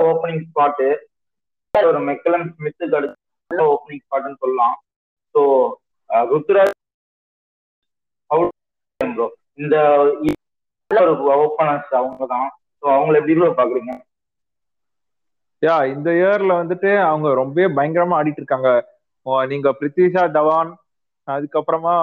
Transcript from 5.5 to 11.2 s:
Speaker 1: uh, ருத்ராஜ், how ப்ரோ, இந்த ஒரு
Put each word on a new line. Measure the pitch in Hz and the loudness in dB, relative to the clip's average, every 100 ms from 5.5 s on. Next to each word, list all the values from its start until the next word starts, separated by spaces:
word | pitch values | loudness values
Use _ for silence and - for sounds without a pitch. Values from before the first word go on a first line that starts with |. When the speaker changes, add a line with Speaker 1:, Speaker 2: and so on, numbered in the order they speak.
| 135 120 - _ _ - | 4 0 -4 _ _ -4
Speaker 1:
uh, | 113 120 | -2 0
ருத்ராஜ், | 147 151 196 196 196 _ _ _ _ _ _ _ _ _ _ _ _ _ _ - | -2 2 2 2 0 _ _ _ _ _ _ _ _ _ _ _ _ _ _ -4
how | 151 175 - _ _ _ - | -2 -2 -4 _ _ _ -8
ப்ரோ, | 131 117 113 - _ - | -6 -4 -6 -8 _ -10
இந்த | 151 156 151 147 143 147 156 - _ _ _ _ - | -2 2 4 4 2 0 -4 -6 _ _ _ _ -2
ஒரு | 214 180 147 | 2 2 2